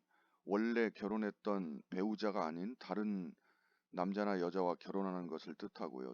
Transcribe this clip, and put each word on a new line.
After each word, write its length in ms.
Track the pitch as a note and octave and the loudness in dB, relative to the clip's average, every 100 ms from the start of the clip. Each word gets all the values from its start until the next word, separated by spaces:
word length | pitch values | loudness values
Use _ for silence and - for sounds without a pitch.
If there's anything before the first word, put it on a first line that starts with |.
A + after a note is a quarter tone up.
| - _ _ _ - | -10 _ _ _ 0
원래 440 | G2+ A2+ A#2 A2 | 2 4 4 2
결혼했던 920 | - G2+ G#2+ G#2+ - - G2+ E2+ C#2+ - | 2 -2 0 0 -2 0 0 0 -6 -6
배우자가 560 | F#2 G#2 G#2 G#2+ G2 E2 | 0 2 2 0 2 0
아닌 300 | E2 G2 B2+ | -2 -6 -8
다른 560 | - F#2 G#2+ G2+ E2 - _ _ _ _ _ | -4 -2 0 0 -4 -8 _ _ _ _ _
남자나 480 | F2+ F2+ G2 G#2 F#2+ | -2 0 2 2 2
여자와 340 | F2 F#2 F2+ E2+ | 2 2 2 0
결혼하는 520 | F#2 G2 G2 F2+ F2 | -2 -2 0 -2 -4
것을 280 | D#2 - D#2 | -6 -8 -10
뜻하고요. 580 | G#2 - F#2 B1+ B1+ | -10 -6 -6 -6 -8